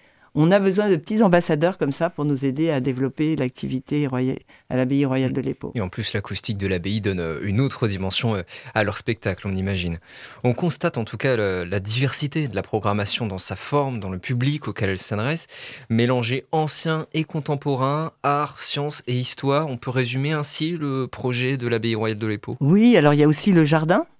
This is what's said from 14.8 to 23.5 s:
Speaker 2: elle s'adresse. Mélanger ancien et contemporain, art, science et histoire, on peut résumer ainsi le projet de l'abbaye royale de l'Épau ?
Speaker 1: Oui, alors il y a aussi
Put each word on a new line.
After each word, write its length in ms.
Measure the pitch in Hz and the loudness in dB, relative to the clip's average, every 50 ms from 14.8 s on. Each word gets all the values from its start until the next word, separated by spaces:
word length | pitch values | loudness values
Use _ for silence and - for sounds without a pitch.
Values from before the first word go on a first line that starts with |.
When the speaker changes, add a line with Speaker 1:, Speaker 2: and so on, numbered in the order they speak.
| 107 95 | -2 -2
Speaker 2:
elle 80 | 95 92 | 0 0
s'adresse. 480 | - - 113 101 110 131 160 165 - - - - - - - - - - | -2 -2 -2 -2 -2 -2 -4 -4 -6 -10 -14 -16 -16 -16 -16 -14 -6 -2
Mélanger 560 | 117 113 120 120 127 123 120 113 127 135 - - | 2 2 4 4 2 2 0 -2 -4 -4 -6 -4
ancien 560 | - 160 156 151 - - - 170 160 156 156 - - | -2 -2 0 0 0 -2 0 -2 -2 -4 -4 -6 -4
et 100 | 160 156 | -4 -4
contemporain, 880 | - - 160 139 - 151 139 - 147 139 123 131 135 143 151 160 160 - _ | -4 -4 -6 -4 -4 -4 -4 -2 -2 -2 0 0 0 0 -2 -4 -6 -8 _
art, 380 | - 135 143 143 151 143 - - | -2 0 0 0 -2 -4 -6 -8
science 420 | - - - 147 143 147 147 - - - | -6 -6 -4 -4 -4 -2 -4 -4 -2 -2
et 80 | 123 | -2
histoire, 520 | 123 127 - - - - 135 139 143 160 151 | 0 0 -2 -2 -2 0 0 0 2 0 -2
on 100 | 127 117 | -6 -8
peut 120 | - - | -6 -4
résumer 440 | 123 131 127 117 120 131 135 147 156 | -2 -2 0 0 0 -2 -2 0 -2
ainsi 440 | 151 147 151 - - 156 160 175 165 | -2 -2 -2 -2 -2 -2 -2 -4 -4
le 300 | 151 143 135 131 131 123 | -4 -4 -2 -2 -4 -4
projet 500 | - - - 131 123 120 127 127 139 131 | -6 -6 -4 -2 -2 0 0 -2 -2 -2
de 100 | 123 120 | 0 0
l'abbaye 280 | 117 113 110 117 113 | 0 0 0 0 0
royale 240 | 107 113 110 110 107 | 0 0 -2 -2 -2
de 80 | 110 110 | -2 -4
l'Épau ? 280 | 107 101 - - 117 - | -4 -4 -6 -8 -6 -2
Speaker 1:
Oui, 360 | 139 139 175 208 220 247 240 185 | 2 4 6 8 8 8 8 8
alors 180 | 147 147 147 | 8 6 6
il 40 | 147 | 6
y 40 | 147 | 6
a 40 | 151 | 6
aussi 240 | 151 147 - 208 | 6 4 4 4